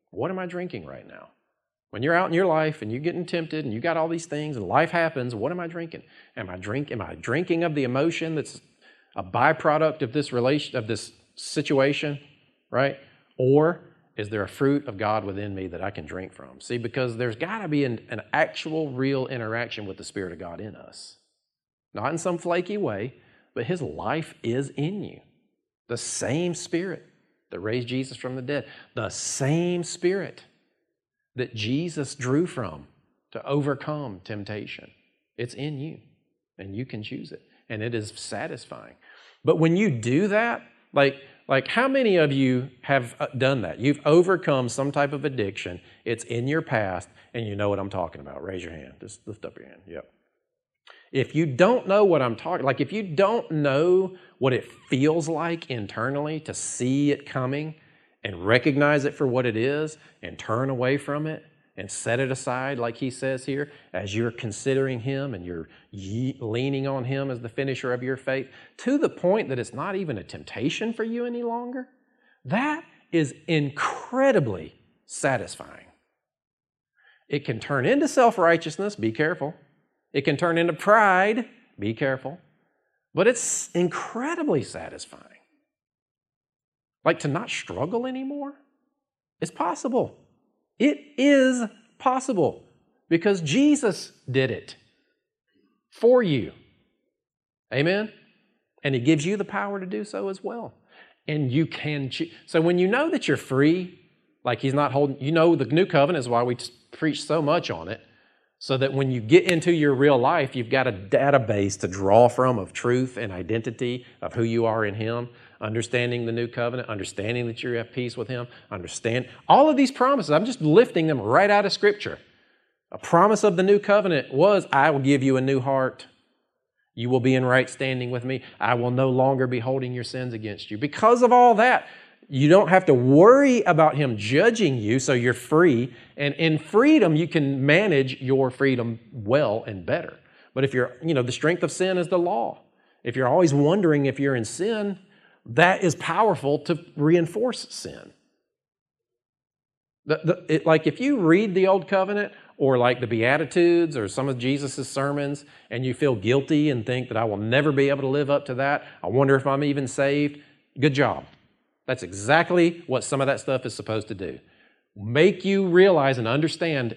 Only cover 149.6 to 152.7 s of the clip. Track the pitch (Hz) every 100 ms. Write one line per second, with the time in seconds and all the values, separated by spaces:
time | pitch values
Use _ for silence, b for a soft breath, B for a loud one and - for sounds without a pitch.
149.6 | _ _ _ _ - 156 160 - - 156
150.6 | 170 156 156 - 262 269 160 180 220 180
151.6 | 190 196 151 196 190 208 202 B B B
152.6 | 135